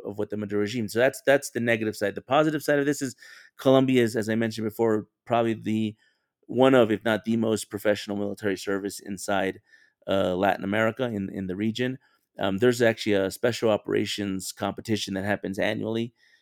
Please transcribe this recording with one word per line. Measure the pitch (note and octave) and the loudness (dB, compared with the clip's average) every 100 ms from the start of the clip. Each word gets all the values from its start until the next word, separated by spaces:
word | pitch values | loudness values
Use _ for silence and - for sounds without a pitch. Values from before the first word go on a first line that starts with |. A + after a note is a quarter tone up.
of | - G#2 | -10 -6
what | G#2 | -6
the | G#2 | -6
Maduro | G#2 G#2 | -4 -2
regime. | G#2 B2 G#2+ | -2 -2 -4
So | A2 | 2
that's, | C3 - - | 2 2 2
that's | C#3+ - | 2 2
the | A#2+ | -4
negative | A#2+ A2+ A2 G#2 | 0 0 0 -2
side. | G2+ | -4
The | G2 | -4
positive | - C#3 D#3 D3+ | -2 2 2 0
side | - D3 | 0 0
of | C#3+ | 0
this | C#3+ | -2
is | C3+ - - - - - | -4 -10 -18 -20 -20 -2
Colombia | C3+ C3 C3 B2+ | 4 6 6 4
is, | A2+ | 2
as | A2+ G#2+ | 0 -2
I | A2 | 0
mentioned | A2+ A2 G#2+ | -2 -2 -6
before, | - A2+ G#2+ - _ - | 0 0 0 -2 _ -2
probably | A#2+ A#2 | 0 0
the | A2 A2 A2 G#2+ G#2 _ _ _ _ - | -2 -2 -2 -2 -6 _ _ _ _ -4
one | A#2 C3 | 4 6
of, | C3 A2 | 8 6
if | G#2 | 4
not | A#2 G#2+ | 0 0
the | A2+ A2+ | 0 0
most | A2 G#2+ - | 2 0 -2
professional | G2+ G#2+ G#2 - G2+ | -4 0 0 -2 -4
military | G2+ G2 G#2 F#2+ | -6 -4 -4 -4
service | - G2 G2 - | -2 -4 -4 -8
inside, | - G2 - G2 F#2+ - _ _ _ _ - | -12 -10 -4 -2 -2 -4 _ _ _ _ -4
uh, | G2 F#2 | 0 0
Latin | F2+ G2 - | 2 0 0
America | F#2+ G#2 A2 A2 | 0 2 2 0
in, | B2+ G#2+ G2 | -2 -2 -4
in | - F#2 | -6 -6
the | |
region. | F#2 A2 A2+ B2+ C3 _ _ _ - | -2 -2 -2 -4 -6 _ _ _ -6
Um, | G2 G2 | -2 2
there's | B2 A#2+ | 2 4
actually | A#2 A2+ G#2+ | 2 2 0
a | G2+ F#2+ | 0 0
special | - A#2+ A2+ A2+ | -2 -2 0 0
operations | G#2 - G#2 G#2 - G2+ F#2+ - | 0 0 -2 -2 -4 -4 -6 -8
competition | - G2 F#2+ - G#2 - | -6 -6 -6 -4 -4 -4
that | F#2+ | -4
happens | G2+ G2 F#2+ G2 | -4 -4 -4 -4
annually | F#2+ A2 G#2+ A2+ A#2+ _ _ _ | -2 -2 -4 -4 -6 _ _ _